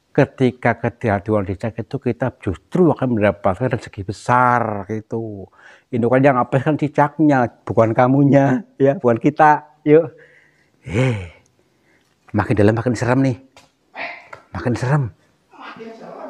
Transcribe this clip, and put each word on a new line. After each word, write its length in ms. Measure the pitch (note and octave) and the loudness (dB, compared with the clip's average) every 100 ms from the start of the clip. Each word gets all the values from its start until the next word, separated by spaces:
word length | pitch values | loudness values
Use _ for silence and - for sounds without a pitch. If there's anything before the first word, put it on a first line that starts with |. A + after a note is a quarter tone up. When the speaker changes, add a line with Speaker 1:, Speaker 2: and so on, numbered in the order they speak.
| _ | _
Speaker 1:
Ketika 640 | - C3 - B2+ B2 B2 A2+ | 0 0 0 -2 0 -2 -2
kejatuhan 720 | A#2 - A#2 G2+ G#2+ G#2+ F#2+ | -6 -4 -2 -2 0 -2 -2
cicak 400 | F#2 A#2 - - | -6 -8 -10 -10
itu 80 | C3+ | -6
kita 400 | B2 A2+ B2 - | -6 -4 -6 -6
justru 480 | - F2 _ E3 F3 | -8 -8 _ 0 2
akan 240 | - B2+ A2+ | 2 -2 0
mendapatkan 640 | G#2 - G2+ F#2 B2+ A#2+ | 0 0 -2 -2 -4 -4
rezeki 240 | - - | -8 -12
besar 800 | F#2+ G#2 - B2 B2 B2 A2 G#2 G2 | -12 -8 0 2 4 2 -2 -6 -8
gitu. 560 | A2 - A2+ A2+ G2+ F#2 _ - - _ | -10 -8 -10 -10 -14 -18 _ -20 -20 _
Ini 160 | A#2 | -2
kan 160 | A#2 B2+ | 0 2
yang 160 | C#3 B2+ | 4 2
apes 320 | B2 C3+ D#3+ | 0 -2 -2
kan 80 | C#3+ | -2
cicaknya, 720 | D3 - D3 - D3+ C3 A#2+ - | -2 0 0 2 2 2 0 -6
bukan 320 | - A2 A2+ A2+ | -2 0 2 4
kamunya, 640 | B2+ C3+ C#3+ C#3 C3+ A#3 - - | 2 4 4 4 2 0 -4 0
ya, 240 | C3+ F#3 | 0 2
bukan 160 | A#2+ A2+ | 0 0
kita. 480 | D3+ C#3+ D#3 D3 - _ D3+ | 0 4 4 2 -4 _ 4
Yuk. 240 | D3+ D#3+ - - _ _ _ _ _ | 4 4 -8 -20 _ _ _ _ _
Hei, 480 | - F#2+ C3 G#2+ F2 - _ _ _ _ _ _ _ _ _ G#2+ | -6 -2 -2 -4 -10 -18 _ _ _ _ _ _ _ _ _ -4
makin 240 | - G#2 | 0 2
dalam 160 | G#2 A2+ | 2 2
makin 160 | B2+ | -2
serem 320 | A2 A2+ C3 | -2 0 0
nih. 160 | C3+ A#2+ _ _ _ _ _ - - - - - _ | 0 -4 _ _ _ _ _ -16 -14 -16 -20 -20 _
Makin 220 | - B2+ A2+ | -8 -6 -4
serem. 280 | B2+ D3+ A#2+ - _ _ _ - | -2 -2 -2 -10 _ _ _ -20
Speaker 2:
Makin 340 | C4 - A3+ A3+ | -20 -18 -18 -18
serem 320 | - - | -20 -18